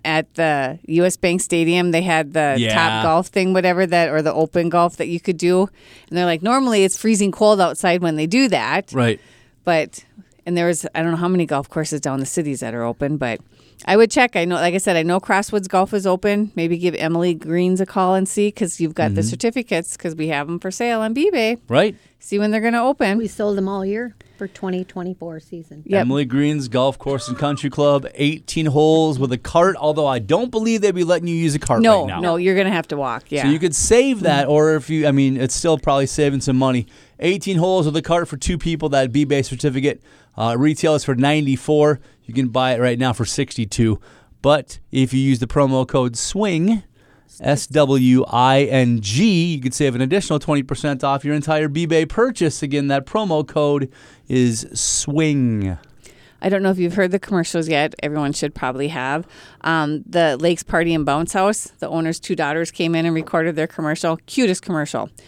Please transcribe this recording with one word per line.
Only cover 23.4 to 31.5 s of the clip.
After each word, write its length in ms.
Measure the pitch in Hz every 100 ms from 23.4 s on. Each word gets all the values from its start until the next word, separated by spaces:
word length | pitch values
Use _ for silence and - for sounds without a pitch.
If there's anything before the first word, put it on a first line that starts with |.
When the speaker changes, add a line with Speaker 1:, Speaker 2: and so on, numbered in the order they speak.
| 208 202
Speaker 3:
'em 100 | 190
all 160 | 196
year 300 | 190 214 240 - - -
for 100 | 190
twenty 360 | - 190 180
twenty-four 560 | 185 185 180 185 170 160
season. 420 | - 170 156 151 151
Speaker 1:
Yep. 140 | 190
Speaker 2:
Emily 240 | 131 139 135
Greens 420 | 135 147 151 127
Golf 320 | 123 135 127
Course 280 | 139 135 -
and 80 | 123
Country 360 | 147 143 127
Club, 340 | 135 143 143 -
eighteen 540 | - 143 156 - 165 156
holes 500 | 143 156 160 160 131
with 140 | 131
a 80 | 123
cart, 360 | - 170 185 156
although 260 | 147 151 147
I 140 | 131
don't 320 | 101 208 247
believe 300 | 226 220 226
they'd 120 | 202
be 100 | 180
letting 240 | 170 175 170
you 80 | 165
use 200 | 165